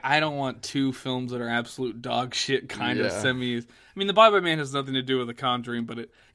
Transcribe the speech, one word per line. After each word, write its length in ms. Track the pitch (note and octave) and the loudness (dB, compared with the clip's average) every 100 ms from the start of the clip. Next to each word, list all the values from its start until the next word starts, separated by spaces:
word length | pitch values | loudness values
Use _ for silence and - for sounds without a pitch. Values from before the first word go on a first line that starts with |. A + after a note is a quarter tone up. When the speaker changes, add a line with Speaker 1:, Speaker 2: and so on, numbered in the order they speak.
Speaker 1:
"I 160 | C3 D3+ | 0 2
don't 180 | D#3 C#3+ | 2 0
want 240 | C3+ A2 | -4 -6
two 320 | - C#3+ C3+ | -4 0 0
films 380 | B2+ C3+ B2+ B2 | 0 -4 -4 -4
that 100 | B2 | -4
are 80 | A#2 | -2
absolute 540 | A#2 A#2 - B2+ A2+ | -2 -2 -4 -6 -6
dog 320 | B2 A#2+ B2+ - | -2 -2 -2 -4
shit 340 | - C3+ - | 0 0 -2
kind 300 | - A#2+ B2 | -4 -2 0
of 80 | G2+ | 0
Speaker 2:
Yeah. 160 | F#2+ | 0
Speaker 1:
semis." 400 | C3 B2+ B2 A#2+ A#2 | 0 0 0 -2 -6
I 320 | - - - | -14 -14 -4
mean, 60 | G3 | 2
the 80 | |
Bye 160 | F#3+ A3 | 8 8
Bye 120 | G#3 | 8
Man 180 | F3 D#3+ | 4 0
has 160 | C#3 C#3 | 0 -2
nothing 180 | C3+ | -2
to 80 | C3+ | -2
do 160 | B2+ C3 | 0 0
with 80 | A#2+ | 0
The 80 | |
Conjuring, 520 | A#2 C3+ B2 A#2+ A#2+ A#2 | -2 -2 -2 -2 -4 -4
but 120 | A#2 | -8
it, 140 | A2+ _ _ | -12 _ _